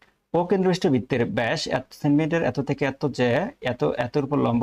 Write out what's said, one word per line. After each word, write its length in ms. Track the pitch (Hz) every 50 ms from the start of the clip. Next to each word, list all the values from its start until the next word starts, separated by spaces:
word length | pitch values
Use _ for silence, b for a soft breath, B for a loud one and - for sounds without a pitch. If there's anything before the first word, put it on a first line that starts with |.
| b b b b b _ -
অকেন্দ্রবিষ্ট 500 | 165 175 175 208 190 185 185 175 170 -
বৃত্তের 340 | 180 135 123 104 - 143 120 120
ব্যাস 360 | - - 123 120 135 156 156 -
এত 180 | - - 131 - -
সেন্টিমিটার, 500 | - - - 147 143 147 160 151 165 165 170
এত 140 | - - 147
থেকে 240 | 139 - 143 - 147
এত 160 | 135 131 - - 143 123
যে 100 | - 127 123 120 143 185 247 - -
এত, 200 | - 127 120 - 147
এতর 400 | 147 - - 131 117 - 147 139
উপর 140 | 135 151
লম্ব 240 | 139 123 120 120 120